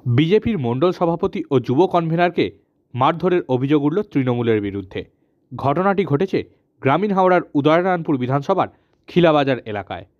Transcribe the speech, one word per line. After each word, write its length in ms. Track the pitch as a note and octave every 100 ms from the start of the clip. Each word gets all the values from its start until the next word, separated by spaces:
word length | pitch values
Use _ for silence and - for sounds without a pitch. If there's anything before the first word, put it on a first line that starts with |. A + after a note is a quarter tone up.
| -
বিজেপির 500 | A#2+ D#3+ G#3+ A#3 G3+
মণ্ডল 340 | A#2+ B2 F3
সভাপতি 520 | F3 E3+ E3+ F#3+ G3+ -
ও 80 | C3+
যুব 280 | A#2 B2+ F#3
কনভেনারকে 640 | F3+ E3 E3 F3 E3+ G2+ - _ _ _
মারধরের 480 | B2 C#3 E3 F3+ F3+ -
অভিযোগ 340 | B2+ C3+ D3+
উঠল 200 | D3 F3+
তৃণমূলের 580 | G#3+ D3 B2+ A#2+ A#2 A2
বিরুদ্ধে। 440 | G2+ G2 F#2+ G#2 - _ _ _ _ B2+
ঘটনাটি 500 | C3+ C#3+ G3 G3 F#3
ঘটেছে 380 | C#3+ F#3+ C3+ - _ _ _
গ্রামীণ 300 | C3 D3+ G#3
হাওড়ার 300 | F#3+ F#3 F3+ -
উদয়নারায়ণপুর 640 | D3 C#3 E3 F#3 F3+ D#3+ C#3
বিধানসভার 500 | B2 C#3 C#3 F#3 A2 _ _ _ -
খিলাবাজার 500 | F3+ E3+ D3+ C#3 A#2+ A2+
এলাকায়। 400 | G#2 F#2+ F2+ G2 _